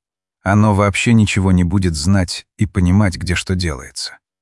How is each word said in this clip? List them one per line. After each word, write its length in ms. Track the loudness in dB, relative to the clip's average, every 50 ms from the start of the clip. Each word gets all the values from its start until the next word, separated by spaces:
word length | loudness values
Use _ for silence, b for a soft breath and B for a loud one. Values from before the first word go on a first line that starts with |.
| _ _ _ _ _ _ _ _
Оно 320 | -4 0 2 2 2 2 2
вообще 400 | 2 2 0 0 0 2 2 4
ничего 380 | 4 4 2 0 0 0 2
не 120 | 2 2 2
будет 320 | 2 0 0 0 -2 -2
знать 520 | -2 0 0 2 2 0 -2 -6 -10 -14 _ _
и 80 | -4 -4
понимать, 520 | -4 -2 0 0 2 2 2 2 0 -2
где 180 | -4 -6 -6 -4
что 180 | -4 -4 -4 -4
делается. 640 | -4 -4 -6 -8 -8 -12 -16 -14 -12 -12 -14 -14 -18 _ _ _ _